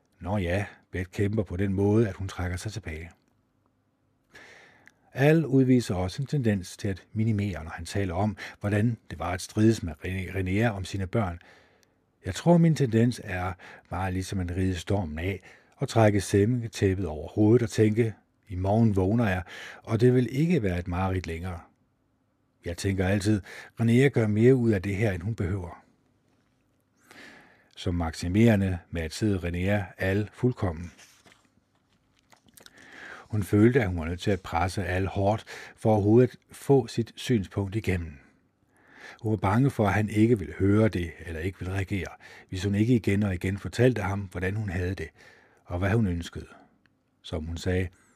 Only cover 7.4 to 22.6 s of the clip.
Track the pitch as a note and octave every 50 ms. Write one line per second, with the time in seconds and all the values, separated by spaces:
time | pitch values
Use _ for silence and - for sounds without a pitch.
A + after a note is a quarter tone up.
7.4 | G2+ G2+ E2+ D2 D#2+ D#2+ - - E2 - - G2+ G2+ F#2 - F2+ G#2 G#2+ G2 -
8.4 | - - - - - G2+ G#2 G#2 G#2+ B2 A2+ - _ - - - - F2+ F#2 F#2+
9.4 | - - - G#2+ G#2+ A2+ A2 - F#2 E2 D2+ - - F#2 F#2+ F#2+ F2+ E2+ F2+ G2
10.4 | F#2 F#2 F#2+ G#2 A#2 A#2+ G2+ G2 F2+ - - G2 F#2+ F2+ - A#2 G#2 F2+ E2+ E2+
11.4 | - - - _ _ _ _ _ _ _ _ _ _ _ _ _ - F#2+ F2+ -
12.4 | - E3 F3 E3+ E3+ E3 D3+ C#3+ C#3 A2+ G#2+ A2+ A#2 B2 A2+ - - F#2+ F#2 F2+
13.4 | F2+ F#2+ G2 - - - - - - - - F2 F#2+ F#2+ F#2 F#2+ F#2 - G2+ F#2
14.4 | F2+ E2+ E2+ F#2+ F#2+ F#2+ F#2 E2+ - - G2+ G#2 F#2 D#2 D2+ D#2+ E2+ G2 G2 -
15.4 | - - - _ _ _ _ - C#3+ - - A#2 A2 G#2 G2+ G2+ F#2 - - G2
16.4 | G2+ A#2 B2+ B2 A2+ G#2+ - - G#2+ F#2+ F#2+ G2 F#2 D#2+ D2+ D2+ D#2+ - - G#2+
17.4 | G#2+ G#2+ A#2 B2 A#2+ G#2 - - A2 G#2 G#2+ A2+ A#2 A2+ G2+ - _ _ _ _
18.4 | _ - F#2 F#2 F#2 F#2+ G#2 A2+ A#2 A2 G2 F#2+ F#2 F#2+ A2 A#2+ A#2+ G2+ F#2 F2+
19.4 | F2 - - - - - - - - - A2+ G#2+ B2 B2 B2 B2+ B2 - C3 C3
20.4 | D#3+ E3+ F3+ C#3 G#2+ F#2+ F2 F2 F2 F2+ F2 F2+ F#2+ F#2+ F#2 F#2 E2 D#2+ E2 E2
21.4 | F2+ F#2 F2 E2 - _ _ _ _ _ _ _ _ _ _ _ _ _ _ _
22.4 | _ _ _ _